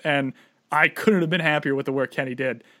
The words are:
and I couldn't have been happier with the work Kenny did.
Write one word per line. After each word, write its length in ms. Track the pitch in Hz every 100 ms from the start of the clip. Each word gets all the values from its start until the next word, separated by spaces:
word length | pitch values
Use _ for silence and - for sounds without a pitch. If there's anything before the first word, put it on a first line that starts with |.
| 160
and 280 | 143 135 - _ _ _
I 140 | 151 160
couldn't 320 | - - 196
have 100 | 165
been 120 | 175
happier 340 | 160 151 143 139
with 100 | 139
the 60 |
work 200 | 135 127
Kenny 220 | - 135
did. 300 | 127 131 117 - _